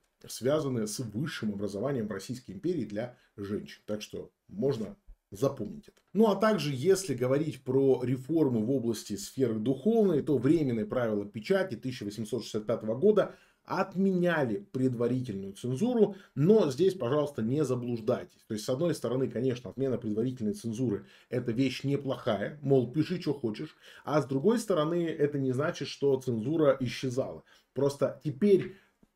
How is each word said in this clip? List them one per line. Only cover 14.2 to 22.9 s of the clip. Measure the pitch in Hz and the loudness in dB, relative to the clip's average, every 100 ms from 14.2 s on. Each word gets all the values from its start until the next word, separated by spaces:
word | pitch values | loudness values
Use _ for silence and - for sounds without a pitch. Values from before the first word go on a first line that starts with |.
| 175 165 127 98 - | 2 2 0 -2 -6
предварительную | 131 131 117 120 127 123 98 98 | 0 0 2 0 0 -2 -6 -8
цензуру, | - 123 131 233 233 202 - - 131 | -8 -6 -2 2 4 4 2 -8 2
но | 160 220 160 | 6 8 6
здесь, | 127 185 | 4 2
пожалуйста, | 185 117 147 143 131 | 2 0 0 0 -2
не | 110 147 131 | -2 0 0
заблуждайтесь. | 123 120 117 110 107 90 _ - | 0 -2 -4 -2 -2 -4 _ -8
То | |
есть, | 107 | -6
с | - | -2
одной | 127 175 | 0 0
стороны, | 147 120 131 127 | 0 -2 -2 -2
конечно, | 113 131 123 95 | -2 -2 -2 -6
отмена | 117 135 113 | -4 -2 -2
предварительной | 110 107 127 123 107 | -2 -2 -2 -2 -4
цензуры — | 101 117 110 123 98 - - - | -4 -6 -2 -2 -2 -6 -20 -6
это | 123 123 | -4 -2
вещь | 113 135 127 | 0 0 0
неплохая, | 135 139 135 - 123 98 123 151 | -2 -2 -2 -4 -2 -2 -2 -4
мол, | 139 135 120 | 2 2 2